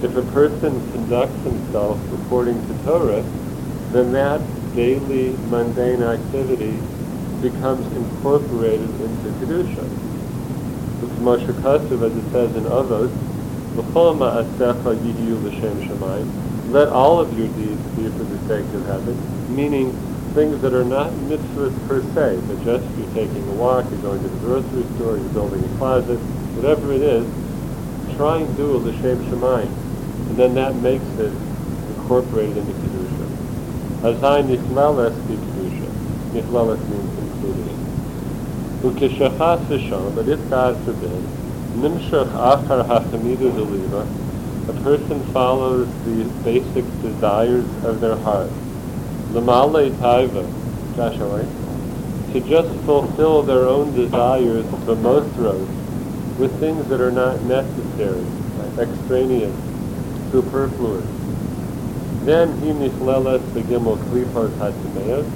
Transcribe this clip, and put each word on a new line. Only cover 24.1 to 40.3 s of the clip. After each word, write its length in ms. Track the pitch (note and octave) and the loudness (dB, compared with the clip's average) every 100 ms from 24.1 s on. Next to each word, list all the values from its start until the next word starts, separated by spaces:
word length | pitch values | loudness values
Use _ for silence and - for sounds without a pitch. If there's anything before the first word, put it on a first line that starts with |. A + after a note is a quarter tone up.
| G2 | -4
to 60 | F#2+ | -4
the 80 | - | -4
grocery 460 | A#2 B2+ - B2+ A2+ A2+ | 0 0 0 -2 -2 -2
store, 220 | A2+ A2 | -2 -2
you're 160 | F#2+ | -2
building 300 | G#2+ G2+ G2 | -2 -2 -2
a 140 | F2+ - | -2 -2
closet, 380 | C3 B2+ A#2+ A#2 - - - - | 2 2 2 -2 -2 -6 -6 -2
whatever 380 | B2+ D3+ C#3 | 2 2 2
it 80 | C3+ | 2
is, 240 | D3 A#2 F2+ - - - - - - - - - | 4 2 0 -4 -6 -6 -6 -6 -6 -6 -6 0
try 220 | D3 D#3+ | 2 2
and 180 | D3+ - | 0 0
do 200 | C#3+ A#2+ | 2 2
a 20 | |
l'shem 400 | A2+ - C3 B2 - | 0 -2 0 0 -2
shamayim, 460 | B2 B2+ B2+ G2 - - - - - - | 0 2 2 0 -4 -6 -6 -6 -6 -4
and 80 | - | 4
then 160 | B2+ | 6
that 220 | B2+ C3 B2 | 6 0 2
makes 300 | B2 C3 - G2+ | 2 2 0 -2
it 160 | G#2+ - - - - - - - | -2 -2 -6 -6 -6 -6 -6 -6
incorporated 600 | - B2+ B2 A2+ G#2+ G2+ | 2 2 2 0 0 -2
into 140 | G2+ | -4
Kedusha. 520 | G2 - - - - - - - - - - - - A#2 | -4 -4 -4 -4 -4 -6 -6 -6 -6 -6 -6 -6 -2 0
Azai 300 | A#2 C#3 C#3+ C#3 | 2 4 4 4
nichleles 680 | B2 A#2 B2+ D3 C#3+ A#2 A2 - | 0 0 2 4 4 2 0 -4
bi 80 | |
Kedusha. 560 | A2 - - F#2 - - - - - - A#2 | -4 -4 -4 -4 -4 -6 -6 -4 -6 -4 -4
Nichleles 420 | A2+ A#2+ A2+ G#2 - | 0 2 2 2 -2
means 300 | G#2 G2 - | -4 -4 -4
included 480 | - - G2 F#2 - | -6 -4 -4 -4 -4
in. 120 | - - - - - - - - - - - | -6 -4 -4 -4 -6 -6 -6 -6 -6 -6 -2
Ukeshachas 840 | B2+ B2 C3+ B2+ C3+ - D#3+ E3+ - | 0 2 0 2 0 2 2 2 0
v'shalom, 480 | C#3+ - G2 G2 | -2 -2 -2 -2
but 140 | G#2 | -2
if, 100 | A2+ | 0